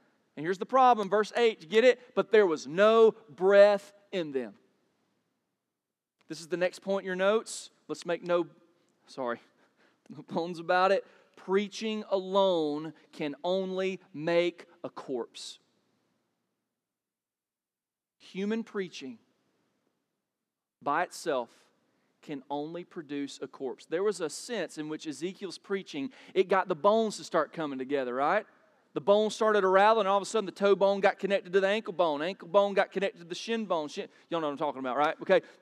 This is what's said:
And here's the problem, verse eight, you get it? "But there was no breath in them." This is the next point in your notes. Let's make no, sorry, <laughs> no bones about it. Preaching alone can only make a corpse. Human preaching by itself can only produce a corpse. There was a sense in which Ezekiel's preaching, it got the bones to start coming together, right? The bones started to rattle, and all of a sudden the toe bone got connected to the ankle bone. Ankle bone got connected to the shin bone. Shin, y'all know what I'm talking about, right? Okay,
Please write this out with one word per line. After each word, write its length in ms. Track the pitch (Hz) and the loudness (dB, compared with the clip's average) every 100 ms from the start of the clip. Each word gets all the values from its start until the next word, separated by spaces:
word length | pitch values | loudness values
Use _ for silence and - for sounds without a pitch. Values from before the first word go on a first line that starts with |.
| _ _ _ - | _ _ _ -8
And 100 | 160 | -4
here's 120 | 185 | -4
the 80 | 220 | 0
problem, 440 | 254 254 220 190 | 4 6 4 2
verse 220 | 202 208 - | 0 0 2
eight, 260 | 233 214 | 0 0
you 60 | 160 | 0
get 160 | 220 | 4
it? 300 | 254 233 - - | 4 4 -2 -4
"But 160 | - | 4
there 140 | 214 196 | 4 4
was 220 | 151 123 | 2 -4
no 480 | 170 214 226 226 226 - | 4 6 8 6 4 -14
breath 640 | 135 190 202 202 202 - _ _ | 0 6 8 8 6 -4 _ _
in 200 | 190 156 | -8 -4
them." 240 | 131 113 104 _ _ _ _ _ _ _ _ _ _ _ _ _ _ _ _ - | -6 -8 -14 _ _ _ _ _ _ _ _ _ _ _ _ _ _ _ _ -16
This 140 | 156 | -14
is 60 | 165 | -8
the 100 | 175 | -4
next 220 | 180 - | -4 -4
point 240 | 190 196 | -6 -4
in 20 | 190 | -4
your 100 | 185 | -2
notes. 560 | 196 220 - - - _ - | 2 0 -2 -14 -14 _ -14
Let's 180 | 151 175 | -12 -6
make 180 | 170 | -6
no, 240 | 175 175 160 - _ _ _ _ _ | 0 0 -2 -8 _ _ _ _ _
sorry, 320 | - 123 117 _ _ _ _ | -8 -6 -6 _ _ _ _
<laughs> 340 | _ _ _ | _ _ _
no 140 | 143 | -20
bones 360 | - 185 170 170 | -10 -6 -6 -8
about 320 | 170 180 190 | -2 2 2
it. 140 | 190 - _ _ _ | 0 -4 _ _ _
Preaching 680 | - 196 202 - 220 214 208 | -2 -2 -2 -8 -6 -6 -4
alone 840 | 196 185 196 196 175 151 147 160 - _ | -6 -2 2 2 2 -2 -4 -8 -14 _
can 220 | - 151 143 | -8 -8 -6
only 580 | 180 190 190 185 190 185 _ | -4 -4 -4 -4 -4 -6 _
make 520 | 143 160 170 175 - - _ | -8 0 2 0 -4 -20 _
a 60 | 131 | -14
corpse. 680 | - - 123 110 - - - _ _ _ _ _ _ _ _ _ _ _ _ _ _ _ _ _ _ _ _ _ _ _ _ _ _ | -14 -8 -8 -8 -12 -18 -18 _ _ _ _ _ _ _ _ _ _ _ _ _ _ _ _ _ _ _ _ _ _ _ _ _ _
Human 460 | - 190 202 226 | -16 -8 -4 -4
preaching 540 | 226 208 180 - 131 113 _ _ _ _ _ _ _ _ _ _ _ _ _ _ _ _ | -6 -8 -8 -10 -14 -16 _ _ _ _ _ _ _ _ _ _ _ _ _ _ _ _
by 220 | 147 151 | -4 -2
itself 460 | 180 - 170 135 117 _ _ _ _ _ _ _ - | -2 -6 -4 -4 -4 _ _ _ _ _ _ _ -14
can 160 | 143 - | -14 -8
only 340 | 143 151 175 | -8 -8 -12
produce 560 | 175 180 143 143 139 - | -14 -16 -10 -8 -8 -10
a 60 | 135 | -14
corpse. 380 | - 135 - - | -10 -10 -10 -6
There 180 | 165 | -2
was 160 | 208 185 | -2 -2
a 100 | 156 | -8
sense 480 | - - 226 160 156 | -8 -10 -8 -8 -8
in 120 | 151 | -10
which 180 | 156 160 | -8 -10
Ezekiel's 500 | 131 175 185 185 - | -8 -8 -8 -12 -12
preaching, 520 | - 196 185 151 135 - - | -8 -8 -6 -8 -8 -10 -6
it 160 | 185 190 | 0 2
got 180 | 190 180 | 2 0
the 80 | 160 | 0
bones 400 | 202 220 220 - | 2 4 2 -4
to 60 | |
start 300 | 151 175 143 | -4 -2 -2
coming 260 | - 151 131 | -4 -6 -6
together, 340 | 131 143 123 | -4 -2 -2
right? 320 | 127 147 202 214 _ _ _ _ | -2 0 0 -4 _ _ _ _
The 60 | 156 | -6
bones 340 | 147 208 214 | 2 4 4
started 280 | - 220 208 | 0 2 4
to 60 | 190 | 4
rattle, 340 | 190 208 226 | 6 6 6
and 80 | 190 | 2
all 80 | 202 | 0
of 60 | |
a 20 | 185 | 0
sudden 200 | 220 190 | -4 -4
the 60 | |
toe 240 | - 202 185 | 0 2 4
bone 240 | 196 202 | 4 4
got 200 | 190 - | 2 0
connected 340 | 196 196 190 | -2 -2 0
to 80 | 190 | 0
the 60 | 190 | 2
ankle 260 | 214 214 | -2 -4
bone. 280 | 180 170 143 | -2 0 0
Ankle 280 | 165 196 170 | -4 -8 0
bone 240 | 202 202 | 2 2
got 180 | 196 185 | 2 0
connected 280 | 190 190 170 | -2 -6 -6
to 60 | 170 | -14
the 100 | 175 | -12
shin 280 | - 226 | -6 -6
bone. 240 | 202 170 147 | -2 -4 -4
Shin, 220 | 196 - _ - | -10 -12 _ -8
y'all 120 | 170 | -4
know 60 | 151 | -4
what 40 | |
I'm 60 | 139 | -4
talking 220 | 151 127 | -4 -4
about, 180 | 131 123 | -4 0
right? 180 | 151 - | 0 0
Okay, 200 | - 180 - - | 2 2 2 -20